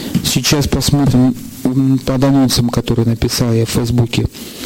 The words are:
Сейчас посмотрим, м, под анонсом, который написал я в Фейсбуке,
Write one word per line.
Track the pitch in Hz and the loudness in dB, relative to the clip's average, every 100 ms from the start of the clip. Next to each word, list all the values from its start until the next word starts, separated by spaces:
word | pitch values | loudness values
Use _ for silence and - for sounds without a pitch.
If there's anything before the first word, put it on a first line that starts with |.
| - - - | -4 -4 -2
Сейчас | 135 123 147 139 | -2 0 0 0
посмотрим, | 139 - 143 135 127 127 - - - | 0 0 2 4 4 2 0 -8 -6
м, | 127 131 135 131 | -2 0 0 0
под | - 131 | -2 0
анонсом, | 139 139 131 120 120 | 4 4 4 2 0
который | 120 - 117 117 | -2 -2 0 0
написал | 117 123 - 120 | 0 -2 0 0
я | 113 113 | 0 0
в | |
Фейсбуке, | - 117 123 117 - 113 - - - | -2 0 0 0 0 -4 -6 -16 -10